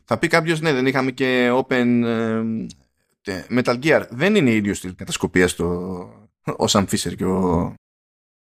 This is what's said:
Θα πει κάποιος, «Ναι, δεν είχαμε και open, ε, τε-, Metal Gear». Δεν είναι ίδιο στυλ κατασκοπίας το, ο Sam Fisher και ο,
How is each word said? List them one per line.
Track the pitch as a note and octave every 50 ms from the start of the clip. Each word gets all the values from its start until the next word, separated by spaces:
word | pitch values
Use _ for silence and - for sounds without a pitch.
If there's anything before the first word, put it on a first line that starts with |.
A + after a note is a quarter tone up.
| _
Θα | - A#2 G#2+
πει | - E3
κάποιος, | - E3+ D#3+ E3 E3+ D#3
«Ναι, | D#3 E3 D3
δεν | B2+ B2
είχαμε | C3+ B2+ C#3 B2+ C3
και | B2+ B2+ C3+ C3 B2+ B2+ B2+ B2
open, | A#2+ B2+ B2+ - C3 B2+ B2 A#2+ A#2+ A#2+ A#2+
ε, | A#2 A#2 A2+ A2+ A2+ A2+ A2+ A2+ A2+ A2+ A2 B2 A#2 - _ _ _ _ _ _ _ _ _
τε-, | - - F#2+ F2+ E2 -
Metal | A2 B2 B2 B2 B2 A#2+ C3
Gear». | D#3+ C#3+ A2+ G2+ -
Δεν | A2+ A#2+ D3 G3 G#3+
είναι | G#3 D#3 B2+
ίδιο | A2+ A2 G#2 G2+ F#2+
στυλ | - - F#2 F2+
κατασκοπίας | - F#2+ - E2+ - - F2 - F2+ F#2 F2+ -
το, | - F2 F2 F2 F2+ F2+ F#2 F#2 F2+ F#2 A2 A2 G#2+ G#2 _ _ _ -
ο | - - - - -
Sam | - G#3+ F#3+ -
Fisher | - G2+ - F2+ F#2
και | - -
ο, | F#2 F#2 F#2+ F#2+ F2+ E2+ E2+ F2 F#2 G2+ - _ _ _ _ _ _ _ _ _ _ _ _